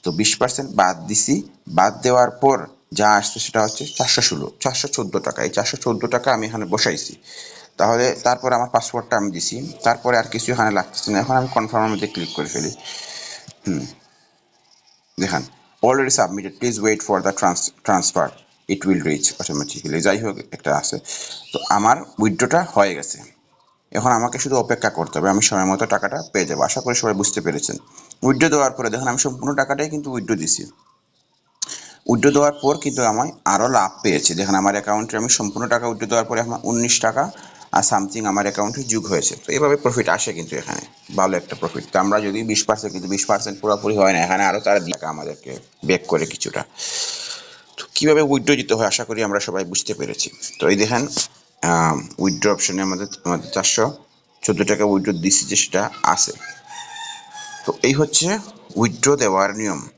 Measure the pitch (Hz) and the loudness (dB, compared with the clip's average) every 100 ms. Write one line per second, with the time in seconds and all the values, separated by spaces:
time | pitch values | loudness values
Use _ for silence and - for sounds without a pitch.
0 | 90 82 107 - 127 - 135 101 92 90 | -4 0 0 2 0 -2 -4 2 2 0
1 | 85 107 - 165 - _ - 87 98 101 | -2 -2 2 0 -2 _ -4 2 2 2
2 | 127 123 120 - 135 107 76 - _ - | 2 4 4 4 2 2 -2 -18 _ 2
3 | 107 104 101 113 - 113 110 - - - | 6 6 2 -6 -2 0 0 -2 -8 -2
4 | 127 - - 80 - - 135 127 143 - | 0 2 2 -2 -8 -4 -4 -2 -4 -4
5 | 104 143 - - 71 - 110 131 127 107 | -2 -2 -2 -2 -2 0 -2 -2 -2 -2
6 | 117 123 131 117 110 113 95 92 - 78 | 0 0 2 0 -2 -6 -4 0 0 0
7 | - - - - - - - - 104 117 | -8 -14 -20 -20 -20 -20 -20 0 2 4
8 | 123 - 120 123 131 120 123 117 - 120 | 2 2 0 0 2 0 2 0 0 -8
9 | 113 117 101 85 - 113 139 - 117 117 | -2 -2 0 -4 -6 -6 -10 -2 0 2
10 | 123 120 110 113 - 120 110 101 90 - | 2 2 2 -4 -2 2 2 2 -2 -6
11 | - 104 117 131 127 123 110 117 110 101 | -2 0 2 0 2 0 0 0 0 0
12 | 104 - 80 - 80 - 80 - - - | -4 -6 -8 -6 -6 -4 -6 -8 -14 -16
13 | - - - - - - - 80 64 - | -14 -14 -14 -16 -20 -10 -4 -4 -4 -14
14 | _ _ _ _ _ _ _ _ _ _ | _ _ _ _ _ _ _ _ _ _
15 | _ - 95 - 65 _ _ _ 120 131 | _ -6 -2 -2 -6 _ _ _ 2 2
16 | 131 131 95 101 98 - 123 107 107 107 | 2 2 0 -2 -8 -4 -4 0 0 0
17 | - 98 95 - 95 87 - _ - 95 | 0 0 0 0 0 0 -4 _ 0 2
18 | 87 92 71 - _ _ - 98 95 87 | 2 0 -2 -4 _ _ -4 -2 2 2
19 | 78 73 - - - 73 71 - 78 78 | 2 0 0 -2 -6 -4 -6 -8 -4 0
20 | 95 101 113 - - - - 71 - - | 2 2 -2 -6 -12 -8 -2 0 -2 -8
21 | - - - - - - - 101 107 139 | -10 -12 -12 -14 -8 -8 0 2 4 2
22 | - - 107 95 123 160 175 - 101 78 | 0 0 0 2 2 2 2 2 2 2
23 | 71 - - _ _ _ _ _ _ - | -8 -12 -14 _ _ _ _ _ _ -2
24 | 120 117 120 127 139 131 110 117 110 90 | 2 2 0 -2 0 0 2 0 0 -2
25 | 82 80 92 98 107 98 95 95 113 98 | -4 0 4 4 2 2 2 0 0 0
26 | - 143 165 101 90 71 65 - 127 123 | 0 -4 -4 -2 -2 0 0 0 -2 0
27 | 113 98 101 - 87 71 - - - - | 0 0 0 0 -2 -2 -4 -8 -14 -20
28 | - - 123 131 160 147 135 - 117 120 | -20 -2 2 4 4 4 2 0 -4 -2
29 | 131 123 143 127 127 139 135 139 151 151 | -2 0 -2 -2 -4 -2 0 -2 -2 -6
30 | 147 127 95 110 80 - 95 _ _ _ | -6 -8 -2 -2 0 -2 -4 _ _ _
31 | _ _ _ _ _ _ - - - - | _ _ _ _ _ _ -12 -12 -18 -12
32 | - 117 143 143 147 143 135 147 143 127 | 0 4 4 6 4 2 0 0 -2 0
33 | 117 107 147 - - 98 120 127 95 - | 2 2 -2 -4 0 2 4 4 2 0
34 | 110 76 - 82 98 95 101 101 98 104 | 0 2 0 0 0 2 2 0 0 -2
35 | 113 110 117 - 107 107 120 120 120 110 | -2 -4 0 0 0 -4 0 0 0 -4
36 | 110 117 110 113 117 117 - 117 117 - | 0 0 2 -2 -2 -4 -2 -2 2 2
37 | 143 127 175 - - - - - - 107 | 2 0 -2 -6 -20 -20 0 2 2 0
38 | 98 110 107 98 101 98 104 123 127 110 | -2 -4 -2 0 0 0 -4 -4 -4 -4
39 | 104 87 - - - - 147 147 123 123 | 0 0 0 -4 -4 0 2 2 2 0
40 | 107 85 - 82 80 73 - - - - | 0 0 -2 -6 -8 -8 -8 -10 -10 -20
41 | - - 95 92 - - 85 - - 95 | -8 0 0 0 -4 -8 -6 -6 -2 0
42 | 98 104 104 104 110 107 - 107 107 95 | 2 2 0 -4 -2 -2 0 -2 -2 -8
43 | 90 98 - 101 104 98 107 101 104 107 | -6 -4 0 0 -2 -4 0 2 2 4
44 | 95 90 87 92 98 98 101 101 85 85 | 4 4 2 4 2 2 4 2 2 -6
45 | 80 78 73 - 65 65 - _ 71 90 | -6 -8 -10 -12 -14 -16 -16 _ 0 0
46 | - 82 80 - - 50 - - - - | 2 0 0 -6 -6 -6 -10 -10 -8 -6
47 | - - - - - - _ - - - | -8 -8 -12 -14 -16 -20 _ -18 -6 0
48 | 151 151 147 139 113 139 123 113 107 - | 4 4 4 2 4 2 2 2 2 0
49 | 117 110 107 101 - 92 90 98 - 107 | -4 -2 0 0 -2 -4 -2 -4 -4 -6
50 | - - - - - - 76 101 107 120 | -6 -6 -8 -8 -14 0 2 4 2 0
51 | 143 - - _ _ _ 85 85 80 73 | -2 -4 -6 _ _ _ 0 2 2 0
52 | 57 - 95 87 104 95 - 92 95 92 | -6 -2 -2 2 0 2 0 -2 -4 -4
53 | 101 - 87 85 82 - 92 - 98 - | -8 -8 -4 -4 -4 -2 0 2 0 -2
54 | _ _ _ _ - 92 101 104 104 98 | _ _ _ _ -2 0 2 2 4 2
55 | 95 87 90 - - 101 - 92 107 - | 0 0 2 2 2 -2 0 -2 -2 0
56 | - 90 - - 807 807 - - 831 855 | 0 2 0 -4 -14 -18 -20 -18 -16 -14
57 | 906 - - - - - - - 123 139 | -14 -16 -18 -18 -18 -10 -6 0 2 4
58 | 147 151 165 214 196 - - - 117 92 | 2 2 0 -2 -6 -20 -10 0 0 2
59 | 139 143 113 95 98 104 110 78 - | 2 4 4 4 2 0 -4 -4 -8